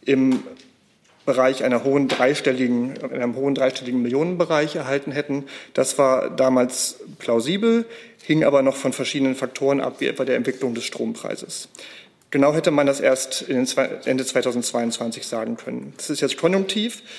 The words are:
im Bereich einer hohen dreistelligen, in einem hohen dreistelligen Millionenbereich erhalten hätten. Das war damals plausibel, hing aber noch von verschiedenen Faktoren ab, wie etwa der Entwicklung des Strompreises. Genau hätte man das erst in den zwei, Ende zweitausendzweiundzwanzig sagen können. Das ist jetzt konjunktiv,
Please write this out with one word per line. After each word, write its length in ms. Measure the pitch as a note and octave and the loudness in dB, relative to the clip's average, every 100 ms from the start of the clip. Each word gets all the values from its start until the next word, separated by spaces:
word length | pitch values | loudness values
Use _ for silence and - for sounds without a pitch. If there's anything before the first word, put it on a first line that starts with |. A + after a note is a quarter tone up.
| - | 2
im 340 | C3+ C3 A#2+ - - - _ _ _ _ _ - | 4 4 2 -2 -16 -20 _ _ _ _ _ 0
Bereich 380 | B2+ C3 C3+ | 2 2 2
einer 200 | B2+ A#2+ | 0 2
hohen 240 | C3+ C#3+ C3 | 2 2 2
dreistelligen, 880 | - B2+ D3 C#3 B2+ B2 A#2+ B2+ C#3 | 2 2 2 0 2 2 0 -2 -6
in 160 | B2+ | -8
einem 240 | C3 B2 B2 | -4 -4 -2
hohen 180 | C#3 | -2
dreistelligen 480 | C3 C3 - B2 B2 | 2 0 0 -4 -2
Millionenbereich 760 | A#2+ C3+ E3+ F3+ E3 D#3 D#3 E3+ | 0 0 0 0 0 0 0 -4
erhalten 340 | C3 C#3 C#3+ | -2 -4 -4
hätten. 320 | C#3 - C#3 C3+ - - | -6 -4 -6 -6 -16 -6
Das 260 | - C3+ - | -2 0 4
war 300 | C3+ C3 - | 4 4 0
damals 720 | - C3 B2+ B2 - - - - - | 2 4 4 2 -2 -6 -8 -16 -8
plausibel, 680 | - A#2 B2+ G3 A3+ A#3 A3+ - - - | 0 0 2 2 4 2 0 -10 -20 -8
hing 200 | - D#3 | 0 2
aber 200 | C#3+ C#3 | 4 4
noch 120 | C3+ - | 4 0
von 180 | C3+ | -2
verschiedenen 420 | B2 C3 C#3+ C3+ C3 | -2 -4 0 0 0
Faktoren 440 | B2+ - C#3 C#3 | -6 -2 0 0
ab, 180 | A#2+ - | -2 -4
wie 80 | C3 | -4
etwa 180 | - C3 | -2 0
der 120 | B2 | 0
Entwicklung 360 | B2+ - B2+ | -2 -2 -4
des 120 | A#2 - | -4 -6
Strompreises. 840 | - A2+ A2+ - - - - - - - - - _ _ | -6 -6 -6 -8 -10 -10 -12 -14 -18 -20 -20 -20 _ _
Genau 220 | C#3 C#3+ | 2 4
hätte 180 | D#3 E3 | 4 2
man 160 | D3 C#3 | 4 2
das 120 | C#3 | 4
erst 440 | B2+ C3 - - | 4 2 0 -6
in 120 | - B2+ | -2 0
den 100 | C3 | 0
zwei, 220 | - C3 - - | 0 -2 -2 -2
Ende 200 | C3 C3 | -2 0
zweitausendzweiundzwanzig 1000 | C3 B2 A#2+ A#2+ A#2+ A#2 - A#2 - - | 0 0 -2 -2 -2 -2 -2 -6 -8 -6
sagen 320 | A#2 A#2 A2+ | -6 -6 -8
können. 360 | B2+ B2 G#2+ - | -8 -10 -10 -10
Das 120 | - | -8
ist 120 | C#3+ | -2
jetzt 160 | C#3 - | -2 2
konjunktiv, 640 | E3+ F#3+ F#3+ G#3+ A3+ - - | 2 2 0 -2 -4 -6 -16